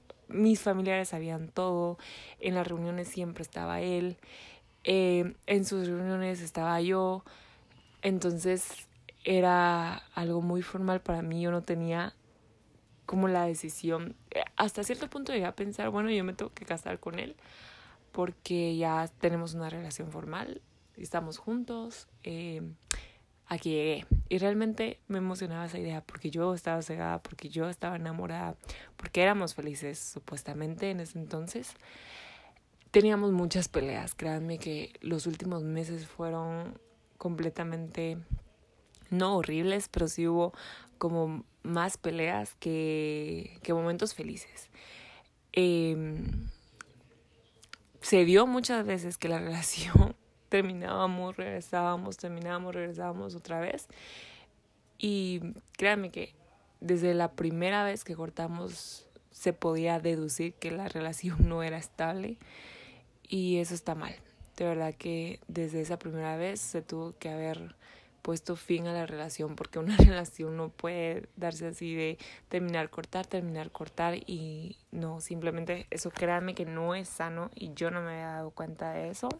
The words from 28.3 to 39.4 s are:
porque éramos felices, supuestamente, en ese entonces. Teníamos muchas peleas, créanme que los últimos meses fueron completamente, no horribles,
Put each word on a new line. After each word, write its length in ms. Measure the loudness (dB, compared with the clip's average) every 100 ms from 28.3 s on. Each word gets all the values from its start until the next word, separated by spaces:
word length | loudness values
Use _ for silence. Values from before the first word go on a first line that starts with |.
| -4 -6 -8 -12 -14 -14 -12
porque 260 | -2 4
éramos 320 | 6 6 0 -4
felices, 420 | -6 -6 -6 -8
supuestamente, 920 | -10 -12 -10 -10 -8 -6 -6 -4 -4
en 80 | -4
ese 180 | -6 -8
entonces. 560 | -6 -6 -6 -8 -10 -14 -20 -20 -18 -18 -18 -20 -20 -20 _ _ 4
Teníamos 400 | 8 8 6 4
muchas 380 | 4 2 0 0
peleas, 460 | 0 0 -2 -6 -6
créanme 440 | -4 -4 -4 -6
que 320 | -6 -6 -8 -8
los 260 | -4 -2 -2
últimos 360 | -4 -2 -2
meses 440 | -2 -2 -4 -6 -10
fueron 720 | -8 -4 -4 -4 -6 -8 -12 -20 _ _ -6
completamente, 1000 | -4 -2 -2 -2 -4 -4 -6 -4 -4 -4 -2 -4 -4 _ _ _ _ -18 -2
no 280 | 2 4
horribles, 500 | 4